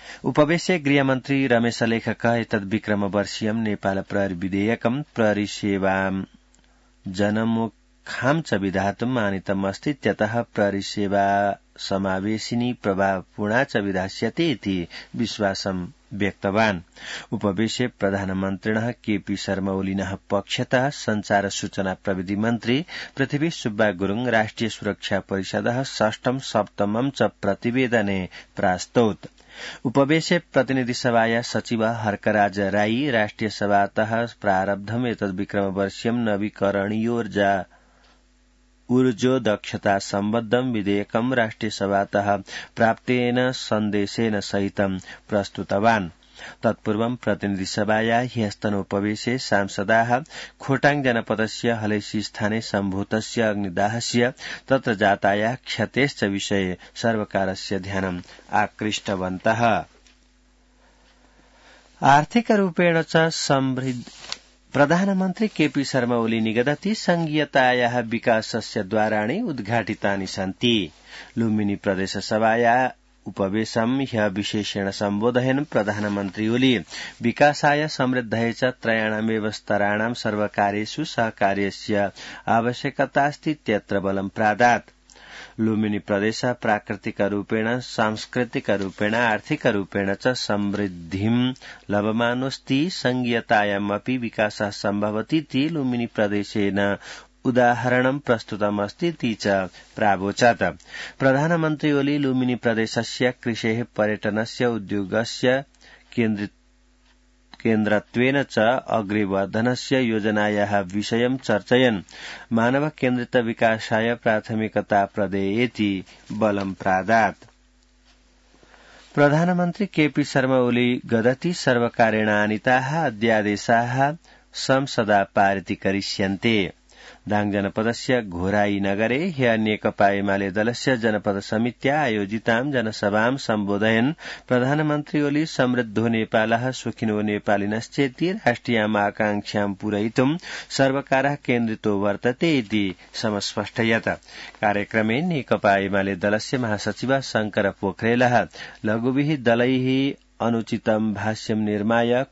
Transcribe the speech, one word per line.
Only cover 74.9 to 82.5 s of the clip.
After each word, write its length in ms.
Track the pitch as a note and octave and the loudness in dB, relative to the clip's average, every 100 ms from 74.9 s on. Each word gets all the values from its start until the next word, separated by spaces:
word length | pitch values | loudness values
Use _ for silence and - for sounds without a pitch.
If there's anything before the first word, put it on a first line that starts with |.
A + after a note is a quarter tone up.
सम्बोधयन् 760 | - G#2 G2+ A#2 B2 C3 C3+ D3+ | -2 -2 0 0 2 0 -2 -2
प्रधानमन्त्री 840 | B2 G#2 G2+ G#2 G2+ G2 G#2+ G#2+ | -2 -2 -2 -2 -2 -4 -4 -2
ओली 300 | B2 C3 A2 - - - - | 2 2 2 -2 -12 -14 -4
विकासाय 640 | A#2 - D3 C#3+ D3 D3 D#3 | -2 4 4 4 2 2 0
समृद्धये 640 | - B2+ B2+ A2+ A2+ A#2 | -2 0 0 -2 -2 -2
च 100 | A2 | 0
त्रयाणामेव 880 | B2+ - A2+ A2+ A2 G#2+ A2 A2 G#2+ | -4 -2 -2 0 0 0 0 0 -2
स्तराणां 640 | G#2 - G2+ G2+ G#2 A2+ | -6 -2 0 2 0 -2
सर्वकारेषु 920 | A#2+ A#2 G#2 G#2 - G2+ G2+ G#2+ - | -4 -4 -2 -2 0 0 0 -4 -6
सहकार्यस्य 1080 | D#3 - A2+ - G2 G2 G2+ - - G2+ G2 - - - | -4 -2 -2 0 0 0 -2 -4 -2 0 0 -4 -16 -6
आवश्यकतास्ति 1040 | - | 0